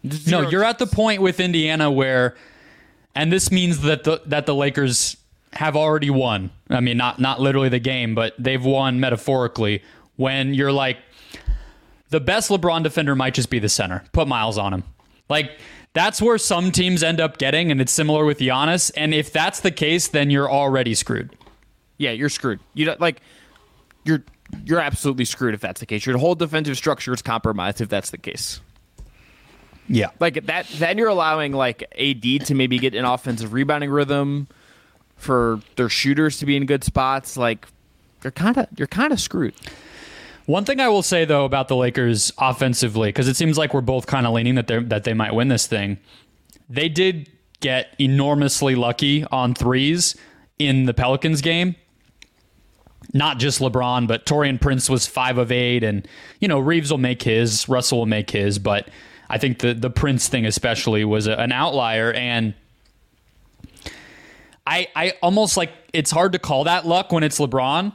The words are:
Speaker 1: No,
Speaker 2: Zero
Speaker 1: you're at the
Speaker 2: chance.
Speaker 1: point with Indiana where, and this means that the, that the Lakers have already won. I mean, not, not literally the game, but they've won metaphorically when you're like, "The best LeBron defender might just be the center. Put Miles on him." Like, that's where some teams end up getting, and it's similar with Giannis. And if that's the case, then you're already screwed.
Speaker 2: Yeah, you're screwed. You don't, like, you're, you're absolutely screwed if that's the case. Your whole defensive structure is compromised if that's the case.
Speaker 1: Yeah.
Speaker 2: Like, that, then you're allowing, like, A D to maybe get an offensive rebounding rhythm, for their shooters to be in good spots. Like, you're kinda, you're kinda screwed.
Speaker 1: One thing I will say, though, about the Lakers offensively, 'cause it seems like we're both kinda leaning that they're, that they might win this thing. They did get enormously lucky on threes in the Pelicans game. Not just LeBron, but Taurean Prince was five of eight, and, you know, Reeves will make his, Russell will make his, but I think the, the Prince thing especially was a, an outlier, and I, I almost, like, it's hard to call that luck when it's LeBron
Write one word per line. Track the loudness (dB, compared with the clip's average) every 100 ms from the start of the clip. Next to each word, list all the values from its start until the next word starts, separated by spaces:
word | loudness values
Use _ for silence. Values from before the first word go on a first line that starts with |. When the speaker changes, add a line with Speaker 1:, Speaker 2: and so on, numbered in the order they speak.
| -8
Speaker 1:
No, | -4
Speaker 2:
Zero | 0 0 2
Speaker 1:
you're | 2
at | 0 0
the | -2
Speaker 2:
chance. | 2
Speaker 1:
point | 2 2
with | 0 2
Indiana | 0 0 0 2 2
where, | 2 2 2 2 -2 -20 -20 -20 -20 _ _ _
and | -2 0
this | 2 2
means | 0 0 0
that | 0 0
the, | 0 -2 -2
that | -2 0
the | 0
Lakers | 0 2 0 0 -2 -6 _ _ _
have | -4 -2 2
already | 2 2 2
won. | 2 2 -2 -4 -12 _
I | 0
mean, | 0 0
not, | -2 0
not | -2 0
literally | 0 2 2
the | 0
game, | -2 -2 -2
but | 0 -2 -2
they've | -2 0
won | 0 2 2 2
metaphorically | 0 0 0 0 0 0 -2 -2 -6 -20 _ -4
when | -2 0 0
you're | 0 0
like, | 2 0 -4 -12 -20 -20 -12 -6 -6 -8 -20 _ _ _
"The | -2
best | 0 0 0
LeBron | 0 2 0
defender | 0 0 0 0
might | 0
just | 0 -2
be | 0
the | 0
center. | 0 -2 -4 -4
Put | 0 0
Miles | 0 0 0
on | -2
him." | -4 -8 -18 _ _ _
Like, | -2 -2 -10 -20 -20 -6
that's | 0 0 2
where | 2 2
some | 2 0 0
teams | 2 2 2
end | 0 0
up | -2 0
getting, | 0 0 2
and | 2
it's | 2
similar | 0 2 2 2
with | 2
Giannis. | 0 2 2 0 -2 -2
And | 0
if | 0 0
that's | 0 -2 0
the | -2
case, | 0 0 0 0
then | 0 2
you're | 2 2
already | 2 2 2 0
screwed. | -2 -2 -6 -6 -16 -20 _ _ _ _ _
Speaker 2:
Yeah, | -4
you're | -2 -4
screwed. | -2 -4 -6 _
You | -4 -4
don't, | 0
like, | -2 -4 _ -20 -20 _ _ _ _ _
you're, | -2 -2 -2 _ -16 -14 -2
you're | 0
absolutely | 0 -2 -2 -2
screwed | -4 -2 -2
if | -2
that's | -8 -10
the | -8
case. | -6 -2
Your | 0
whole | 2 0
defensive | -2 -2 -4 -4
structure | -2 -4 -4
is | -6
compromised | -4 -4 -2 -2 -4 -4
if | -4
that's | -4 -6
the | -12
case. | -12 -10 -10 -12 -18 -20 _ _ -20 _ -20 -20 _ -20 -20 -20 -2
Speaker 1:
Yeah. | 0 0 -2
Speaker 2:
Like, | -2 -2 -6
that, | -6 -6 -4
then | -2 0
you're | 2
allowing, | 2 2 0 -2
like, | 0 0 -2 -14
A | -4 -2
D | -2 0 -2
to | 0
maybe | 0 2 2
get | 0
an | 0 -2
offensive | -2 -4 -6 -4
rebounding | -2 -2 -2 0
rhythm, | 0 0 0 -2 -4 -8 -16 _ -20 _ _ _ _
for | -2 2 2 -2 -8 -4
their | -2
shooters | 0 0 2 0 0
to | 0
be | 0
in | 2
good | 0
spots. | 0 0 0 -2 -4 -2
Like, | 0 0 -8 _ _ _ _ _
you're | -12
kinda, | -2 0 0 -2 -4
you're | -6
kinda | -2 0 0
screwed. | -2 -2 -4 -6 -20 -20 -20 -20 -20 -20 -20 -14 -2
Speaker 1:
One | 0 0
thing | 0
I | 2
will | 2
say, | 2 0
though, | 4 2 2
about | 0 0
the | 2
Lakers | 2 2 2 2 -2 0
offensively, | 0 2 0 0 0 0 0
'cause | 0 0
it | 2
seems | 0 2
like | 0
we're | 0
both | 0 -2 -2
kinda | 0 2
leaning | 2 2 0
that | 0
they're, | -2
that | 0 -2 -2
they |
might | -2 0
win | 0 2
this | 0 0
thing. | -2 -2 -6 _ -20 _ _ _ -20 _
They | -4 -2
did | 0 0 0 -10 _ _ _
get | -2 -2 -4 0
enormously | 2 4 2 2 2 2 2 2
lucky | 0 0 0 0 0
on | -2 0 0
threes | 0 2 0 0 -2 -4 -16 -20 _ _
in | 0 2 2
the |
Pelicans | 0 0 0 0 0
game. | 0 0 0 -4 _ _ _ _ -20 _ _ _ _ _ -20 _ -2
Not | 0 0 0
just | -2 0
LeBron, | 0 0 0 0 2
but | 0 0
Taurean | 2 2 2
Prince | 0 0 0
was | 0 0
five | -2 0 0
of | 0
eight, | 0 2 2
and, | 0 -2 -6 -18 -20 -4
you | 0
know, | 2
Reeves | 2 2 0
will | 0
make | 0 0
his, | 0 2 2 0 0
Russell | 0 2 0
will | 0
make | 0 -2
his, | 0 0 0
but | 0 -2 -4 -20 -20 -20 -6
I | -2
think | 0 0
the, | 0
the | 0 -2
Prince | 0 0 0 0
thing | 0 0
especially | 0 -2 0 0 2 2
was | 0 0
a, | 0
an | 0
outlier, | 0 0 0 0 0 0
and | 0 -2 -2 -2 -6 _ _ _ _ _ _ _ _ _ _ -20 -20 -20 -20 -20 -20 -20 -20 -20 _ -4
I, | -2 -2 -2
I | -2 0
almost, | 2 2 2 0
like, | -2 -6 -6
it's | -2 0
hard | 2 2
to | 0
call | 0 0
that | 2 0 2
luck | 0 2
when | 0
it's | 2 0
LeBron | 0 0 0 0 -2